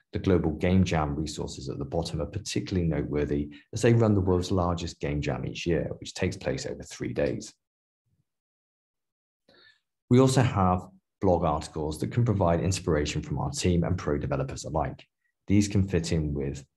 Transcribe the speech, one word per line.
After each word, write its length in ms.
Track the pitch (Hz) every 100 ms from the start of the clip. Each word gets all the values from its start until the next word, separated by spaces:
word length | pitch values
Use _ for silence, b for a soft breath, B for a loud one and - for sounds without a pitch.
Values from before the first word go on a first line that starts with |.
| _
The 40 | -
Global 320 | 92 90 80
Game 300 | 73 90 95
Jam 320 | 92 80 76 73
resources 540 | 78 - 69 - 65
at 80 | -
the 80 | 71
bottom 340 | 82 82 78
are 60 | 73
particularly 640 | - - - - 92 82
noteworthy 640 | 71 73 73 73 73 73 B B
as 120 | 117
they 100 | 120
run 220 | 117 110 101
the 60 |
world's 300 | 90 90 87
largest 480 | 95 87 85 85 -
game 220 | 71 73
jam 240 | 71 65 -
each 220 | - 85
year, 200 | 78 - -
which 160 | - -
takes 200 | 92 90
place 300 | - 67 -
over 160 | -
three 320 | 82 - 123
days. 400 | 120 71 57 - - _ _ _ _ _ _ _ _ _ _ _ _ _ _ _ _ _ _ _ b b b _ _ -
We 100 | 123
also 220 | 131 139
have 460 | 120 95 92 90 - - _ _
blog 220 | 98 87
articles 560 | 82 73 - 80 76 78
that 120 | -
can 140 | 120 120
provide 360 | 95 87 85
inspiration 600 | 87 95 - 76 76 76
from 160 | - 69
our 140 | -
team 320 | - 92 87
and 120 | - 92
pro 220 | - 73
developers 460 | 67 69 67 - 64
alike. 400 | 78 67 - - _ _ _ -
These 220 | 101 104
can 200 | 101 95
fit 240 | 87 -
in 220 | 82 76
with, 300 | 71 69 69 -